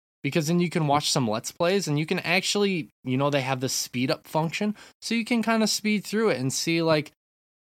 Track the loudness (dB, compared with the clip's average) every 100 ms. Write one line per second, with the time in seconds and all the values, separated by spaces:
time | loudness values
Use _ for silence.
0 | _ _ -2 0 2 2 2 0 2 2
1 | 2 0 0 -2 -6 -2 0 0 0 -2
2 | 0 -2 0 0 0 0 2 0 -4 _
3 | -4 0 2 2 0 -2 -2 -4 -4 -2
4 | -2 -2 -2 -2 -2 -2 -4 -4 -12 _
5 | -4 -4 0 0 2 2 2 0 0 -2
6 | -2 0 2 2 -2 -2 0 0 2 2
7 | 0 -12 _ _ _ _